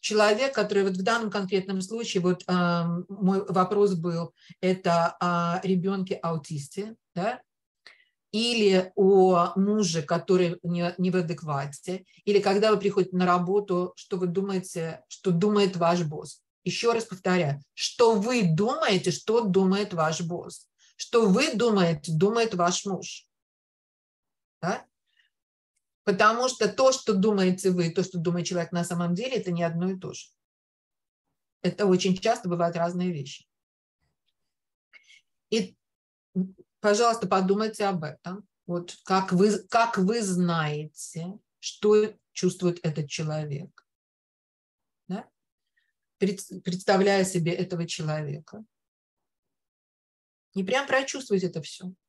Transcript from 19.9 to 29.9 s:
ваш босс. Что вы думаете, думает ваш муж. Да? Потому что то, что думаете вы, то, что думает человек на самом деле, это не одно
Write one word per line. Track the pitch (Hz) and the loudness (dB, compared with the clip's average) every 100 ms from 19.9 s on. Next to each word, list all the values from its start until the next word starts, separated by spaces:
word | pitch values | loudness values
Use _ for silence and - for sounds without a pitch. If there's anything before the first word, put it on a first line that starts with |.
ваш | 175 156 160 | -2 -2 -2
босс. | 170 170 - - _ _ _ _ | -6 -8 -10 -18 _ _ _ _
Что | - 233 214 | 0 2 4
вы | 196 311 | 4 2
думаете, | 226 240 202 170 156 - | 0 2 4 2 0 -4
думает | 160 196 233 226 | 2 2 2 0
ваш | 190 170 175 202 | 2 0 0 -4
муж. | 180 - - _ _ _ _ _ _ _ _ _ _ _ _ _ _ | -8 -8 -16 _ _ _ _ _ _ _ _ _ _ _ _ _ _
Да? | 165 220 - _ _ _ _ _ _ _ _ _ _ _ | -6 -6 -10 _ _ _ _ _ _ _ _ _ _ _
Потому | - 190 214 233 254 | -2 2 2 4 -2
что | 254 208 | 0 -2
то, | - 262 | 4 4
что | 254 - | 4 0
думаете | 196 208 202 185 185 190 | 2 2 4 2 2 0
вы, | 180 165 | 0 0
то, | 180 | -2
что | 180 180 | -4 -2
думает | 165 175 165 | -2 -2 -2
человек | 180 165 | -4 -4
на | 170 | -4
самом | 170 175 175 | -4 -2 -2
деле, | 175 254 247 | -2 -2 -4
это | 185 | -4
не | 170 | -2
одно | 170 165 185 | -2 -2 -4